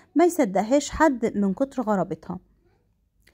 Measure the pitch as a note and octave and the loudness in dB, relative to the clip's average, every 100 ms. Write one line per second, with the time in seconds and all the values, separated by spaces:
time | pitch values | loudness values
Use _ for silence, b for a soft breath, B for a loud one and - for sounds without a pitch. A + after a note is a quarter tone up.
0 | b C#4+ F4 F4 A#3 F#3 G#3+ C#4+ C#4+ - | b 2 2 2 0 0 2 0 0 2
1 | D#4 B3 A3+ G3+ G3+ F#3 C4+ - G#3+ G3+ | 2 2 -2 -2 -2 -2 -4 -4 -2 -2
2 | F3 D#3+ - F3+ _ _ _ _ _ _ | -2 -6 -12 -14 _ _ _ _ _ _
3 | _ _ _ | _ _ _